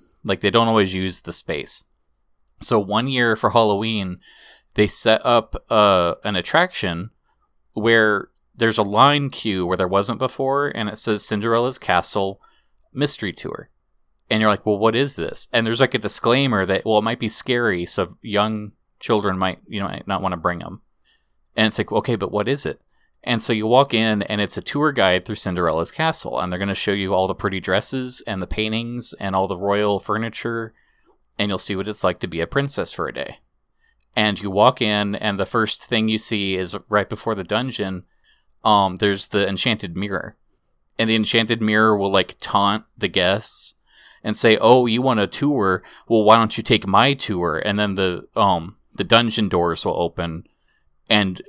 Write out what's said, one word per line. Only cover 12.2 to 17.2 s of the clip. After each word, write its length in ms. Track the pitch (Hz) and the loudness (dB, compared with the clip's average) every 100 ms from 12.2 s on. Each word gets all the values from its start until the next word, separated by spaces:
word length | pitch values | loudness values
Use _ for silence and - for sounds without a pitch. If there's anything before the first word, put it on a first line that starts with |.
| 98 98 _ _ _ _ _ | -4 -6 _ _ _ _ _
Mystery 400 | - 147 - 101 | -4 -4 -2 -6
Tour. 360 | - - 50 - _ _ _ _ _ - | -8 -10 -12 -14 _ _ _ _ _ -4
And 100 | 110 | 0
you're 100 | 110 | 2
like, 160 | 101 110 | 2 0
"Well, 120 | 101 | 2
what 160 | 113 113 | 2 2
is 200 | 143 - | 0 -2
this?" 320 | 78 - - | -6 -6 -2
And 140 | 120 113 | 0 0
there's, 140 | 113 | 2
like, 140 | 131 | 2
a 40 | 123 | 0
disclaimer 680 | 104 - 117 127 139 104 92 | -4 -2 2 2 2 0 0
that, 180 | 95 | 0
well, 140 | 110 107 | 2 2
it 60 | |
might 160 | 110 120 | 2 -2